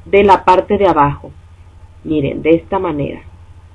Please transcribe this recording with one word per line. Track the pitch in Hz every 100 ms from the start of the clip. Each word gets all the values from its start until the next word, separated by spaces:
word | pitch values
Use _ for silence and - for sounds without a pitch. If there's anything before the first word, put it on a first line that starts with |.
| -
de | 196
la | 202 180 -
parte | 185 185 202
de | 190
abajo. | 156 143 143 - - - - - - - -
Miren, | 156 151 135 -
de | 151 165
esta | 165 196
manera, | 185 147 - - - - - - -